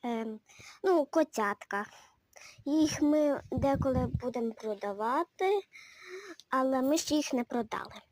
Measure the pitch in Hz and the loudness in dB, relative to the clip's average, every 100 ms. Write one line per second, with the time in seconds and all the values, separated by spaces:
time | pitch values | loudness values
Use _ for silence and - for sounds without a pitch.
0 | 240 233 226 220 _ - - - 381 349 | -4 -6 -6 -10 _ -20 -20 -6 2 2
1 | 277 320 302 - 208 208 - 202 208 - | 4 2 0 0 -2 -2 -4 -6 -6 -12
2 | - _ _ - - - - 302 302 - | -20 _ _ -20 -20 -12 -2 2 2 2
3 | 294 302 294 277 - - 277 269 269 254 | 2 4 2 0 -4 -2 2 2 2 0
4 | 254 - 247 240 233 220 220 202 202 202 | 0 -2 -4 -4 -4 -4 -6 -6 -6 -2
5 | 220 269 339 _ 381 403 - - - - | 0 0 -2 _ 2 2 -2 -20 -20 -20
6 | 370 370 392 339 - 262 262 262 262 320 | -16 -16 -16 -18 -4 0 2 2 2 2
7 | - 302 285 254 240 247 226 - - - | 2 0 0 -2 -2 -4 -4 -6 -10 -16
8 | - | -20